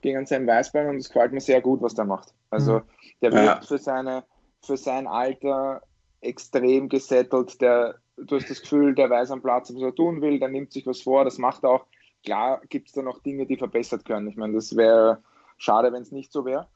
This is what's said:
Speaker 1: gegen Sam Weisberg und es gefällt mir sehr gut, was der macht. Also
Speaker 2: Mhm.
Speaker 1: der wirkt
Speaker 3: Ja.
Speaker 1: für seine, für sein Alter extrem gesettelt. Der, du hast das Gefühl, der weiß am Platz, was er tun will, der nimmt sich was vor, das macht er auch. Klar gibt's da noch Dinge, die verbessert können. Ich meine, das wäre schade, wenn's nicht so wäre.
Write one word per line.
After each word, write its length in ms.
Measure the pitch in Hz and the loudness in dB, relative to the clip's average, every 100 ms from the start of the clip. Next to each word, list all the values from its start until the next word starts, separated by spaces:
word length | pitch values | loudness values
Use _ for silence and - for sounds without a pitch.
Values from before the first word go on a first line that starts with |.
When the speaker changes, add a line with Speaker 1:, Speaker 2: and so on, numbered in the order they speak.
Speaker 1:
gegen 240 | 135 135 | -2 -4
Sam 220 | 135 139 123 | -2 -2 2
Weisberg 420 | 117 135 151 147 | 2 2 -2 -2
und 80 | 143 | -4
es 120 | - | -4
gefällt 240 | - 120 | 0 0
mir 100 | 135 | 0
sehr 180 | 131 131 | 2 2
gut, 220 | 127 131 | 4 0
was 120 | 117 | -2
der 120 | 113 101 | -4 -4
macht. 260 | 95 - _ _ | -4 -8 _ _
Also 300 | 139 139 113 | -2 2 0
Speaker 2:
Mhm. 40 | - _ _ _ | -2 _ _ _
Speaker 1:
der 120 | 120 | 2
wirkt 120 | 107 | 4
Speaker 3:
Ja. 160 | 107 - | 4 2
Speaker 1:
für 180 | - 143 | -2 -6
seine, 460 | 143 131 131 131 - _ _ _ | -4 -6 -4 -8 -10 _ _ _
für 160 | - 135 | -8 -6
sein 280 | 135 131 135 | -4 -6 -4
Alter 760 | 104 127 135 139 135 135 135 _ _ _ _ | -4 -4 -4 -4 -2 -4 -8 _ _ _ _
extrem 680 | 117 127 - 135 127 135 135 | -12 -12 -6 0 2 2 2
gesettelt. 720 | 135 - 127 123 127 123 - | -4 0 0 2 -2 -2 0
Der, 360 | 123 120 117 - _ - | 2 2 0 -6 _ -20
du 200 | - 139 | -6 -4
hast 120 | 110 | -4
das 140 | 135 | -14
Gefühl, 320 | - 147 143 | -2 2 4
der 160 | 135 131 | 4 2
weiß 220 | 120 127 | 2 0
am 100 | 131 | -4
Platz, 280 | 127 123 - | -2 -2 -2
was 80 | 123 | -8
er 120 | 131 | -6
tun 280 | 123 165 165 | -2 -2 0
will, 160 | 147 143 | 0 0
der 100 | 135 | -2
nimmt 240 | 135 139 | -4 -8
sich 140 | 135 131 | -10 -8
was 160 | 123 | -8
vor, 240 | - 135 135 | 0 2 2
das 100 | - | 0
macht 260 | 123 135 | -4 0
er 100 | 135 | 0
auch. 120 | 127 - _ _ _ | 0 -2 _ _ _
Klar 380 | - 104 123 135 - | -6 -2 -2 -4 -6
gibt's 220 | 143 _ | -12 _
da 100 | 139 | -8
noch 160 | 131 123 | -8 -8
Dinge, 260 | 143 139 | -10 -8
die 140 | 131 131 | -6 -6
verbessert 480 | 123 117 117 113 - | -4 -4 -4 -8 -6
können. 220 | 107 104 | -6 -6
Ich 80 | 104 | -8
meine, 180 | 107 | -4
das 200 | 107 107 | -4 -4
wäre 480 | 113 113 113 110 110 _ _ _ _ | 2 6 6 6 2 _ _ _ _
schade, 340 | - 107 120 | 0 2 2
wenn's 180 | 123 120 | -2 -12
nicht 220 | 139 135 | -16 -10
so 140 | 151 127 | -8 -4
wäre. 200 | 135 175 | -6 -8